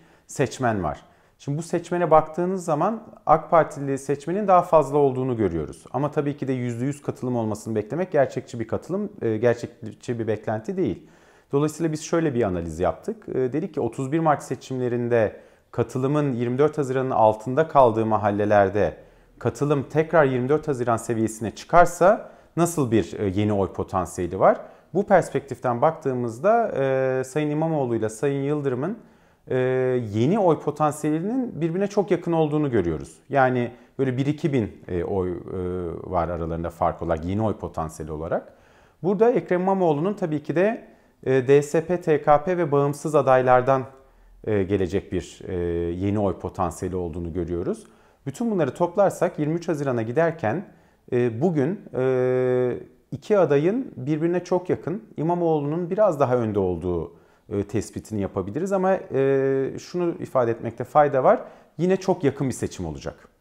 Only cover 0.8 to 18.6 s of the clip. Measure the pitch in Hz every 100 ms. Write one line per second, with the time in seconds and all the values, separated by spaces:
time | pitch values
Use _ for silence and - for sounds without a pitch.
0.8 | 82 69 - _ _ _ - 143 160 175
1.8 | 170 175 170 156 151 - 180 190 170 147
2.8 | 180 226 - - - 160 160 170 151 -
3.8 | 139 135 - 143 - 185 202 180 175 160
4.8 | 139 147 139 127 131 117 101 82 71 69
5.8 | - 127 147 147 143 143 131 131 123 117
6.8 | 127 143 - 123 127 123 110 110 - 110
7.8 | 104 147 185 151 127 - 120 120 110 101
8.8 | - 185 208 - 117 110 120 117 120 -
9.8 | 107 - - 120 110 107 - 110 110 190
10.8 | 156 82 - _ _ _ _ 143 151 151
11.8 | 165 151 - 170 160 120 107 90 85 78
12.8 | 87 80 - 220 - - 127 135 190 -
13.8 | 117 - 131 160 160 143 - 131 - 131
14.8 | 123 120 120 120 104 - - _ _ -
15.8 | 117 131 131 151 143 120 120 127 151 156
16.8 | 131 131 131 123 110 110 - 127 160 147
17.8 | 127 110 110 107 104 101 104 104